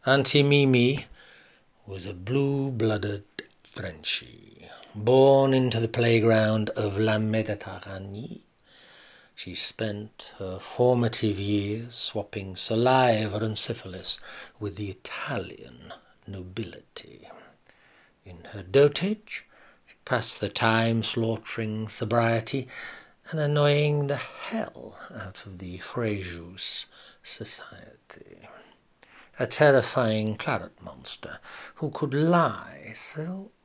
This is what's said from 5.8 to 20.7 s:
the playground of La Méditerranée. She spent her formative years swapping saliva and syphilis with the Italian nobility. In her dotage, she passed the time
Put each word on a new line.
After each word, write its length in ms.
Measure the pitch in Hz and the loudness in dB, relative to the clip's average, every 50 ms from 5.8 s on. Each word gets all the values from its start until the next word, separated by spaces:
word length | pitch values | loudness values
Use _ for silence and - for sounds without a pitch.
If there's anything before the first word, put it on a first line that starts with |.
the 60 | 117 | 2
playground 840 | 113 - 123 120 117 117 113 107 117 113 110 107 107 110 110 107 104 | 0 0 2 4 4 6 6 6 6 6 6 4 4 2 2 0 -2
of 260 | - - 104 104 98 | -2 -2 -2 -2 0
La 220 | 101 110 110 107 107 | 0 0 2 2 0
Méditerranée. 1200 | 110 107 107 113 110 107 104 98 - - 92 92 - 98 98 95 98 98 98 104 127 170 - - _ _ _ _ _ _ - - - - - - - - - - _ _ _ | 0 0 0 0 0 -2 -6 -8 -8 -14 -14 -14 -12 -12 -12 -10 -10 -12 -12 -12 -12 -12 -14 -16 _ _ _ _ _ _ -20 -20 -20 -20 -20 -20 -20 -20 -20 -20 _ _ _
She 200 | - - 95 90 | -16 -14 -8 -4
spent 760 | - - - - - 110 110 101 104 107 - _ _ - - - - | -2 -2 -2 -2 -4 -4 -4 -4 -6 -8 -12 _ _ -20 -20 -14 -10
her 200 | 98 92 92 95 | -10 -8 -8 -10
formative 800 | - - - - 123 123 127 120 117 117 117 - - 107 101 92 | -12 -12 0 2 4 4 6 4 2 0 0 0 0 0 0 0
years 560 | 101 101 104 104 101 101 107 113 117 120 - | -2 0 0 0 0 -2 -4 -6 -8 -8 -4
swapping 640 | - - - - 113 98 - - 104 95 95 92 | -4 -4 -2 -4 -6 -8 -6 -8 -10 -10 -8 -6
saliva 800 | - - - 113 110 123 131 131 131 127 123 113 107 110 104 98 | -4 -2 0 0 2 4 4 6 6 6 4 4 2 0 -2 -2
and 220 | 104 107 110 107 - | -2 -2 -2 -2 -4
syphilis 600 | - - 113 - - 95 92 87 82 - - - - - - - - - _ _ | -4 -4 -6 -8 -8 -14 -14 -8 -4 -4 -4 -4 -6 -14 -16 -16 -18 -18 _ _
with 180 | 107 101 87 | -10 -10 -8
the 120 | 90 104 101 | -8 -8 -8
Italian 1040 | 95 _ _ - - - - - 139 110 92 87 - - - - 62 62 - - - - _ _ _ _ _ | -10 _ _ -14 -10 -10 -8 -6 -6 -6 -6 -8 -12 -16 -18 -18 -20 -20 -18 -18 -20 -20 _ _ _ _ _
nobility. 1040 | - 98 95 90 92 92 117 113 - - - - _ _ - - - - - - - - - - - _ _ _ _ - _ _ _ _ _ _ _ _ _ _ | -12 -12 -12 -12 -10 -8 -8 -8 -8 -10 -18 -20 _ _ -16 -16 -16 -20 -20 -20 -20 -20 -20 -20 -20 _ _ _ _ -20 _ _ _ _ _ _ _ _ _ _
In 200 | 95 90 82 - - - | -20 -18 -18 -18 -14 -12
her 80 | 104 90 | -12 -12
dotage, 840 | 87 95 135 143 147 143 - 175 196 214 214 _ - - - - _ _ _ - - _ _ _ | 2 6 6 6 6 4 2 -2 -2 -2 -4 _ -14 -14 -14 -14 _ _ _ -20 -20 _ _ _
she 120 | _ - _ _ | _ -20 _ _
passed 340 | - 135 117 113 - - - | -2 -2 -2 0 -4 -6 -4
the 80 | - 101 | -6 -4
time 540 | - - - 110 | -2 2 2 4